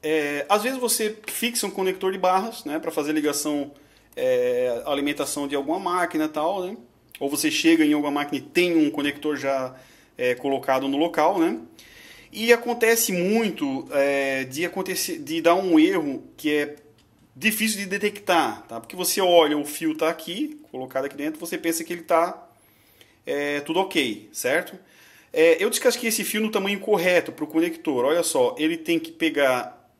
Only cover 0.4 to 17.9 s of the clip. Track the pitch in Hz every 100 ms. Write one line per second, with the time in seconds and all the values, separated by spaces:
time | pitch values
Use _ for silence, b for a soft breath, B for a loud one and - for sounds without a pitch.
0.4 | - 208 233 262 233 - 214 220 - -
1.4 | 233 240 202 196 190 185 190 190 185 190
2.4 | 226 - 147 156 165 156 147 156 147 143
3.4 | 156 147 143 b b b b - 131 123
4.4 | 123 123 127 117 151 143 143 143 139 147
5.4 | 139 139 139 180 185 180 170 165 156 151
6.4 | 160 196 180 233 - _ _ - 139 143
7.4 | 151 - 160 165 151 151 147 143 143 139
8.4 | - 170 180 165 147 143 143 143 151 139
9.4 | 135 135 127 B B B B - 123 123
10.4 | 139 135 135 131 139 139 170 156 156 190
11.4 | 165 233 - B B B B B B 196
12.4 | 226 233 233 214 220 226 - 180 180 226
13.4 | 214 156 143 135 131 143 139 139 139 135
14.4 | 131 131 170 190 185 180 - 165 143 165
15.4 | 160 180 190 160 170 190 147 131 - -
16.4 | 147 147 143 - - _ _ _ _ 131
17.4 | 214 214 220 196 196